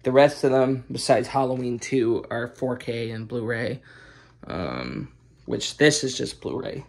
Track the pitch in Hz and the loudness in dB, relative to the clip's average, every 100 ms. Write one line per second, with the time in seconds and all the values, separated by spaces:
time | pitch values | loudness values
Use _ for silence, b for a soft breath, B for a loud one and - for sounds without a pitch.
0 | 131 131 147 - 139 131 131 131 - - | 6 6 6 6 2 4 4 0 -4 -6
1 | - 123 123 135 131 127 123 120 - 135 | 2 2 4 0 0 -2 -4 -6 -2 2
2 | 113 107 - 120 120 - 127 120 - 117 | 2 0 -2 -6 -6 -6 -4 -4 -6 -6
3 | 113 113 113 120 113 117 120 131 B B | -6 -8 -6 -6 -4 -2 -4 -6 B B
4 | B B B B - 82 78 64 62 60 | B B B B -10 -6 -4 -6 -6 -8
5 | - _ _ _ - - - - 147 147 | -10 _ _ _ -6 -6 -6 4 4 4
6 | 131 - 123 - - - - - | -2 -4 -8 -8 -8 -8 -8 -10